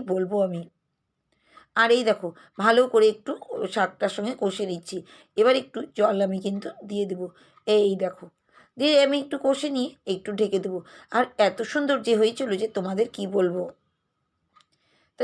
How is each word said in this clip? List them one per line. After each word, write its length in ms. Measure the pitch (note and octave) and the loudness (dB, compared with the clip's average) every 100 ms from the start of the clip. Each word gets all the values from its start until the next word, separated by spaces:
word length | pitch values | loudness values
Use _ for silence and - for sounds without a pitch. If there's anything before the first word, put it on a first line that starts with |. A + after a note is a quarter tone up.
| B3 | -4
বলবো 240 | F#3 F#3 G#3 F#3+ | -2 -2 -2 -2
আমি। 140 | E3+ E3+ _ _ _ _ _ _ _ _ _ _ - | -4 -12 _ _ _ _ _ _ _ _ _ _ 0
আর 140 | A3+ A#3+ | 4 4
এই 60 | A3+ | 4
দেখো, 180 | G3+ F3 - - - | 0 -4 -12 -16 -2
ভালো 180 | G#3 A#3 B3 | 2 4 4
করে 120 | A3+ A3 | 6 4
একটু 180 | G#3+ - F#4 - - F#3 G#3+ | 4 -4 -10 -10 -8 -4 -2
শাকটার 360 | F#3 - G3+ G3+ | -2 -2 -4 -4
সঙ্গে 180 | G#3 B3+ | -6 -4
কষে 240 | G3+ F#3+ G3 | -4 -4 -6
নিচ্ছি। 260 | F3 - F#3 - - _ - | -8 -10 -14 -14 -20 _ 2
এবার 180 | A3 C4 | 4 2
একটু 180 | C4 - D4 - | 0 -8 -8 0
জল 200 | G#3+ G3 G3 | 0 2 -2
আমি 100 | F#3+ G3 | -2 -4
কিন্তু 220 | G3 - - G#3 | -6 -8 -14 -8
দিয়ে 160 | G3+ G3 | -6 -6
দেবো। 160 | F#3 F3+ - _ _ - | -6 -10 -14 _ _ 0
এই 240 | G#3+ G3+ F#3+ | 4 4 0
দেখো, 220 | F#3 - F3 _ _ _ _ - | -4 -8 -18 _ _ _ _ -2
দিয়ে 160 | C#4+ D4 C#4 | 2 4 4
আমি 120 | C#4+ | 2
একটু 140 | C#4 C#4 C4 | -2 -2 0
কষে 240 | C4+ D4 C#4 | 0 -2 -4
নিয়ে 140 | B3+ - - | -4 -6 -8
একটু 160 | F#3+ - G3+ | -8 -6 -2
ঢেকে 200 | G#3 G3 F#3+ | 0 0 -4
দেবো। 140 | F#3 - - - | -8 -10 -20 -4
আর 120 | A3 A#3+ - G3+ | -2 0 2 0
এত 100 | G3 A3 | 0 -4
সুন্দর 260 | D4+ C#4+ C4+ A3 | -2 0 0 2
যে 60 | A3 | 2
হয়েছিল 300 | A3 A3+ C4 F#3+ | 2 0 -4 -2
যে 60 | G#3+ G#3 | -4 -4
তোমাদের 300 | F#3 F#3+ A#3 - | -4 -2 -4 -4
কি 80 | G3 G3 | -4 0
বলবো। 260 | F3+ F3+ F3 - _ _ _ _ _ _ _ _ _ _ _ _ _ | 0 0 -6 -12 _ _ _ _ _ _ _ _ _ _ _ _ _
তো 40 | - | -6